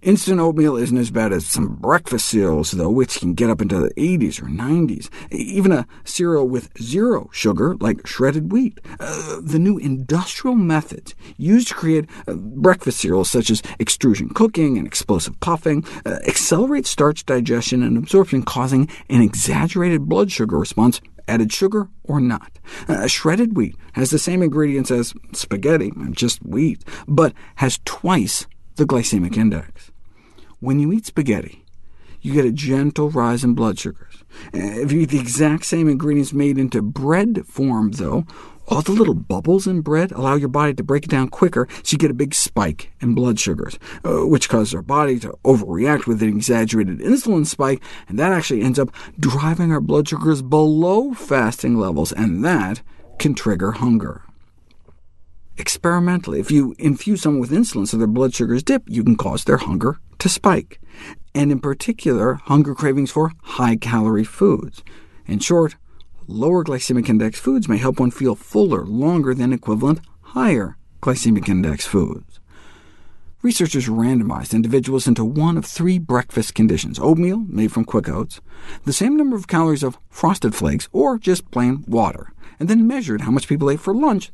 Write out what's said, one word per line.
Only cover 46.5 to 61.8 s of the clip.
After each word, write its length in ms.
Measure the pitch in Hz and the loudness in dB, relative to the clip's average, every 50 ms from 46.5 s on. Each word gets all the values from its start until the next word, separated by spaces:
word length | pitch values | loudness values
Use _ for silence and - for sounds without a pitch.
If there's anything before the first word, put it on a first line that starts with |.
| 120 117 113 110 113 110 101 92 90 - | 0 0 0 0 2 0 0 0 -2 -2
insulin 460 | - 175 240 277 - 233 208 170 147 | 0 2 2 2 2 2 2 2 0
spike, 360 | - - - 143 135 135 131 - - - - - - | 0 -2 -2 0 0 0 -2 -4 -10 -18 -18 -14 -8
and 100 | 92 107 | -4 0
that 140 | 151 185 190 | 0 2 2
actually 300 | 175 - - 139 113 104 | 0 0 0 0 0 2
ends 160 | 131 127 139 | 2 2 2
up 120 | 139 123 - - - - - - | 0 -2 -4 -10 -18 -16 -6 -2
driving 500 | 151 139 123 139 147 160 165 170 175 165 | -2 0 0 0 0 0 0 2 2 2
our 100 | 160 147 | 2 0
blood 280 | 151 151 147 147 151 - | 0 2 2 2 2 0
sugars 320 | 160 151 156 156 156 139 | -2 -2 2 2 0 0
below 720 | 131 127 147 156 156 156 156 151 165 175 190 214 254 285 254 | 0 0 2 4 4 4 4 4 2 2 2 2 0 0 -4
fasting 640 | - - - 139 135 120 107 - - - 127 120 113 | -8 -4 -2 0 2 2 0 0 -2 0 0 2 2
levels, 340 | 101 95 85 69 80 - - | 0 0 0 -2 -2 -2 -2
and 300 | - 110 110 85 87 120 | -2 0 0 0 0 0
that 380 | 170 185 143 98 92 104 - - - - - - - - - | 0 0 0 0 -2 -6 -8 -10 -14 -18 -20 -20 -16 -6 -2
can 160 | - 151 135 | 0 0 0
trigger 380 | - - 117 101 87 90 98 113 | 0 -2 -2 -2 0 0 -2 -2
hunger. 500 | 110 131 127 117 113 95 67 - - - - - - - - _ _ - - - - - - - - - - - - - - - - - - - - | 0 2 2 2 2 2 -2 -8 -12 -16 -20 -20 -20 -20 -20 _ _ -20 -20 -20 -20 -20 -20 -20 -20 -20 -20 -20 -20 -20 -20 -20 -20 -18 -16 -14 -10
Experimentally, 840 | - - - - - 175 170 175 175 175 180 180 180 - 73 71 | -6 -6 -6 -2 0 0 2 2 2 2 0 0 -2 -4 -4 -4
if 100 | - - | 0 2
you 240 | 151 147 139 127 - - | 2 2 2 2 0 0
infuse 440 | 156 156 143 123 - 208 208 180 - | 0 0 0 0 0 -2 -2 0 2
someone 180 | 160 147 135 | 0 0 0
with 100 | 123 113 | 0 0
insulin 360 | 143 185 240 - - 117 98 | 2 2 2 2 0 -2 -2
so 100 | 107 - | -2 0
their 100 | 110 113 | 0 0
blood 280 | 107 107 123 131 131 123 | 2 2 2 2 2 0
sugars 280 | - 120 113 120 127 147 | 0 -2 0 0 0 0
dip, 200 | - 269 262 - | 2 0 0 0
you 160 | - 107 120 107 | -4 -4 0 4
can 140 | - 117 | 4 4
cause 280 | - - 95 - - - | 4 2 -2 -4 -4 0
their 120 | - - | 2 2
hunger 420 | - - - - - - 123 151 - - - - - | 2 2 0 -4 -2 -2 -2 -4 -4 -10 -16 -8 -4
to 100 | - 185 | -2 -2
spike, 520 | - - - 202 185 - - - - - - - - - - - - - - - - | 0 2 2 2 2 2 0 -6 -12 -20 -20 -20 -20 -20 -18 -18 -16 -16 -14 -6 -2
and 160 | 139 143 143 147 | 0 2 2 2
in 80 | 131 | 0
particular, 720 | - 143 139 - | -2 -4 -6 -4